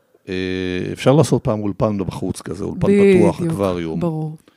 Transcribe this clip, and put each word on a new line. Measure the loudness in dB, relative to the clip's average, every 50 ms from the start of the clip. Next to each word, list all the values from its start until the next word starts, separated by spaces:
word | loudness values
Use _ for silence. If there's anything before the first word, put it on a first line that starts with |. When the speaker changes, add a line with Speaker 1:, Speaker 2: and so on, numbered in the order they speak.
| _ _ _ _ _ -8
Speaker 1:
אה, | -6 -4 -4 -4 -4 -4 -4 -4 -4 -4 -4 -6 -8
אפשר | 0 4 4 4
לעשות | 4 4 2 0 0 0
פעם | -2 -2 -2
אולפן | -2 -4 -2 -2 -2 -2 0 -2
בחוץ | -4 -6 -6 -6 -6 -6 -6 -6
כזה, | -8 -10 -10 -8 -8
אולפן | -8 -4 -2 0 2
פתוח, | 4 6 6 6 6 6 6 4 2
Speaker 2:
בדיוק, | 0 -4 -4
Speaker 1:
אקווריום. | -2 0 0 0 0 -2 -4 -4 -4 -4
Speaker 2:
ברור. | -4 -4 -4 -4 -6 -8 -10 -12 _ _ _